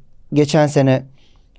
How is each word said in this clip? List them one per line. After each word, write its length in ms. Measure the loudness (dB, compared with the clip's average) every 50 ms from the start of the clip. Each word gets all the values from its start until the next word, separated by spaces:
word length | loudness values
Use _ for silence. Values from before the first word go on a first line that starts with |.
| -20 -20 -20 -20 -14 -4
geçen 340 | -2 -2 0 0 0 0 0
sene. 400 | 0 0 0 0 0 0 -2 -4 -10 -20 -20 _ _ _ _ _ _ _